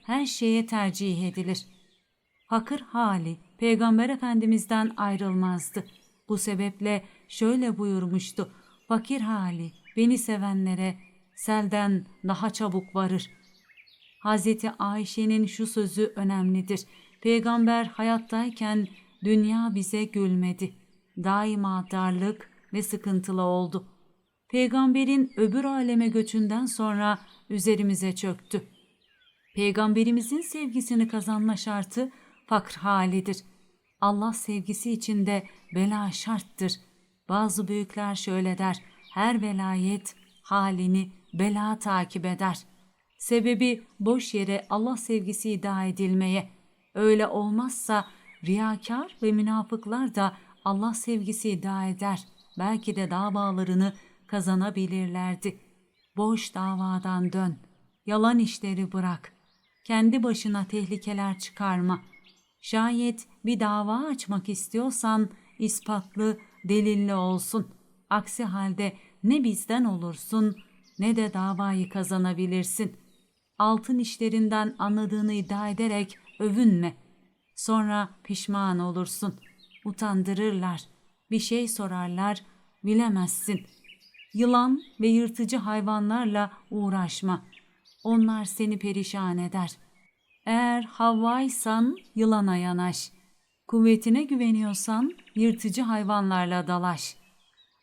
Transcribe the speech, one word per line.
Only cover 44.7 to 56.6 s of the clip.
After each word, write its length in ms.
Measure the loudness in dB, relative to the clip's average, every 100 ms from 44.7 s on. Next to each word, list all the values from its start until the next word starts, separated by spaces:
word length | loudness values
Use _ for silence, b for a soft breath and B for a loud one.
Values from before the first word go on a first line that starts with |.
Allah 260 | -2 0 -2
sevgisi 540 | -2 -2 -2 -4 -4
iddia 340 | -2 -2 -2
edilmeye. 640 | -2 0 0 2 2 0 -4 -14 _ _ _
Öyle 320 | 2 4 4 2
olmazsa 840 | 0 0 0 -2 -4 -2 -2 -2 B B -10 -2
riyakar 720 | 0 0 -4 -6 -6 -6 -2
ve 100 | 2
münafıklar 840 | 2 2 0 0 -4 -4 -4 -2
da 220 | 0 -2 -2 B B
Allah 300 | -2 0 -2
sevgisi 560 | -4 -2 -2 -2 -4 -2
iddia 380 | -2 -4 -4 -4
eder. 360 | -4 -4 -4 -8 -20 _ -6
Belki 380 | -4 -2 -4 -4
de 140 | -2
davalarını 840 | -2 -2 -2 -2 -2 0 2 2 -2 B B B
kazanabilirlerdi. 1300 | -4 0 0 0 -2 -2 -2 -4 -4 -4 -4 -6 -10 _ _ _ _ _ -2
Boş 380 | 0 0 -2
davadan 800 | -4